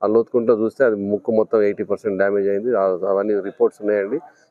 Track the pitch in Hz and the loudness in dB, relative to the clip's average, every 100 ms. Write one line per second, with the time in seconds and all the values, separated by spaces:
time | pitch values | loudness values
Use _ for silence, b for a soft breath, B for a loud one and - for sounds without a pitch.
0 | 104 113 110 123 117 110 110 - 127 104 | 0 0 0 0 2 2 0 2 0 2
1 | 101 104 - 110 110 113 104 98 98 98 | -2 -4 0 0 2 2 2 -2 -4 -4
2 | 110 95 98 101 98 101 120 110 95 90 | -4 0 0 0 0 -2 0 0 0 0
3 | 98 98 107 101 98 - 113 - 104 104 | -2 -2 0 -2 -4 -2 -2 0 -2 -2
4 | 98 143 B B B | -2 -6 B B B